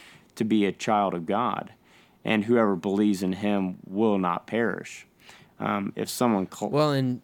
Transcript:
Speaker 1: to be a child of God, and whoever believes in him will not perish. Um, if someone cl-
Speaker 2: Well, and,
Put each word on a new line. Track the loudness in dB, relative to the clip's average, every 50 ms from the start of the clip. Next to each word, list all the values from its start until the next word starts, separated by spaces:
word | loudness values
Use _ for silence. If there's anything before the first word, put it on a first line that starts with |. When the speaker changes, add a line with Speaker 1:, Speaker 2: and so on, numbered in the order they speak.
| -20 -20 -20 -20 _ _ _
Speaker 1:
to | -4 0
be | 2 2 2 2
a | 0
child | -2 -4 -2 0 2 2 2 0 -2
of | -4 -4
God, | -2 0 0 0 0 -2 -4 -8 -10 -16 _ _ _ -20 -20 -20 _ _ _ _
and | 0 0 0 2
whoever | 4 4 4 4 4 2
believes | 0 0 0 2 2 4 2 2 2 0
in | -2 -2
him | -2 -2 0 0 0 -2 -4 -6 -10 -14
will | -8 -2 0 2 2 2
not | 2 0 0 -2 -4 -6
perish. | -4 -2 -2 0 0 -2 -4 -10 -14 -16 -20 -20 _ _ _ -20 -20 -20 -20 -20 _ _ _
Um, | -4 -2 -2 -2 -4 -6 -6
if | -6 -6 -6
someone | -2 0 2 2 4 2 0 -4
cl- | -6 -6 -4 -2
Speaker 2:
Well, | 2 2 2 2
and, | 2 0 0 0 -2 -4